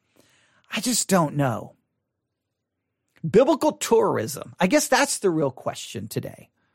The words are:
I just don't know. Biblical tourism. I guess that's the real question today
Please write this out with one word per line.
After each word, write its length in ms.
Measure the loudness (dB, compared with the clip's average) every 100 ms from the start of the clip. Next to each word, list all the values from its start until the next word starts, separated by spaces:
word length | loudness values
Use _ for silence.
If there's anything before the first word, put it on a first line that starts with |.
| _ _ _ _ _ _ _
I 100 | -6
just 280 | -4 -4 2
don't 260 | 2 2
know. 400 | 0 -2 -2 -8 _ _ _ _ _ _ _ _ _ _ _ _ _ _ _ 2
Biblical 440 | 4 6 4 0
tourism. 840 | -2 0 2 2 0 -4 -8 -14 -2
I 80 | 2
guess 180 | 2 2
that's 320 | 2 2 0
the 120 | 0
real 200 | 0 -2
question 560 | -4 -8 -10 -12 -12 -8
today 440 | -8 -10 -14 -20 _ _